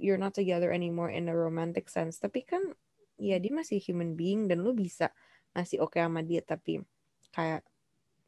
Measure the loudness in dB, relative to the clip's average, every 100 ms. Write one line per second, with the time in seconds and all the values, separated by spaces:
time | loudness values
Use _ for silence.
0 | 2 2 2 0 2 4 2 2 0 0
1 | -2 -2 0 0 0 0 -2 -2 -2 -2
2 | -2 -4 -4 -4 -2 -2 -2 -6 _ _
3 | _ -6 0 0 0 -2 -2 -2 -2 -2
4 | -2 -2 0 2 2 2 2 0 -2 0
5 | -2 -2 _ _ _ -4 -2 0 0 2
6 | 2 0 0 -2 -2 -4 -4 -6 -6 _
7 | _ _ _ -2 -2 -2 -6 _ _ _
8 | _ _